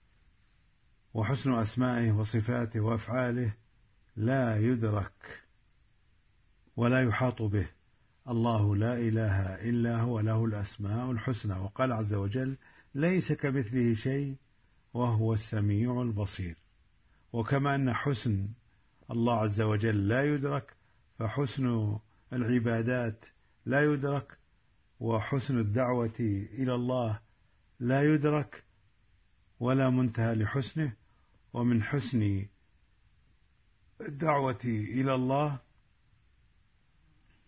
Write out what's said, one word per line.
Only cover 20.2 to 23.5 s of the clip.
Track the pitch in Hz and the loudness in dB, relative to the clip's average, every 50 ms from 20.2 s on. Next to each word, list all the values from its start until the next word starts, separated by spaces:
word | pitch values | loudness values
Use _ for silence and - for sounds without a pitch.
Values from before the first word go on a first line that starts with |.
| 143 | 2
يدرك، | 147 147 143 135 143 143 139 - - - _ _ _ _ _ _ _ _ - | 2 0 0 -2 -2 -4 -4 -6 -8 -14 _ _ _ _ _ _ _ _ -8
فحسن | 117 110 - 135 143 117 - 139 131 123 117 113 110 104 104 107 - _ _ _ _ _ 131 | -6 -4 -2 -2 -2 -2 -2 -2 0 0 0 0 0 0 -2 -4 -8 _ _ _ _ _ -6
العبادات | 127 120 113 123 123 113 120 113 113 113 120 127 127 120 113 107 - - - - _ _ _ | -2 0 2 2 2 2 2 0 0 0 0 0 0 -2 -4 -4 -8 -12 -20 -20 _ _ _